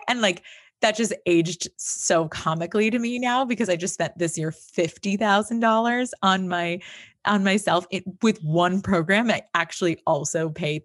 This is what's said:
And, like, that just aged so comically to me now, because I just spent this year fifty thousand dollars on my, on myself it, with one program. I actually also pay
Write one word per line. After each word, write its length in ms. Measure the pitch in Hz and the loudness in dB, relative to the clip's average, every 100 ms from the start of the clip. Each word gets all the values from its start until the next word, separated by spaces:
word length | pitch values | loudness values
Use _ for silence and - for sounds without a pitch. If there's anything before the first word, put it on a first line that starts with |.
| - | 2
And, 140 | 247 | 0
like, 200 | 202 180 - - _ - | 2 0 -8 -20 _ 0
that 160 | 220 214 | 0 2
just 160 | 214 185 175 | -2 -2 2
aged 420 | 170 165 165 - - | 2 2 -2 -10 -10
so 500 | - - - 170 160 | -10 -4 0 2 0
comically 640 | - 165 160 170 208 220 | -4 -4 -4 -2 0 0
to 80 | 240 | 0
me 220 | 233 240 | -2 -2
now, 260 | 247 247 254 | -2 0 0
because 240 | 220 196 | -2 0
I 60 | 175 | -2
just 180 | 165 | -2
spent 240 | - 160 - | -4 -4 -2
this 180 | 170 165 | -4 -2
year 160 | 156 | -6
fifty 640 | - - - 165 - 202 196 | -8 -8 -2 -2 -2 -4 0
thousand 420 | 214 202 214 233 | 2 2 2 0
dollars 560 | 226 220 233 247 254 - | 2 2 2 0 -4 0
on 240 | 196 190 185 | 2 2 0
my, 320 | 175 170 175 - - - _ - | -2 -2 -4 -10 -20 -20 _ 0
on 180 | 208 | 2
myself 440 | 196 202 175 170 - | 4 2 2 0 0
it, 120 | 185 185 180 | -8 -8 0
with 220 | 226 - | 0 2
one 380 | 151 165 180 190 | 0 2 2 2
program. 500 | 190 180 160 202 233 | 0 0 2 2 2
I 120 | 170 - | -2 -2
actually 440 | 170 165 - 175 156 - | -2 -2 -2 -2 -2 0
also 440 | 147 151 165 160 | -2 -2 -4 -4
pay 300 | 151 156 151 | -4 -4 -4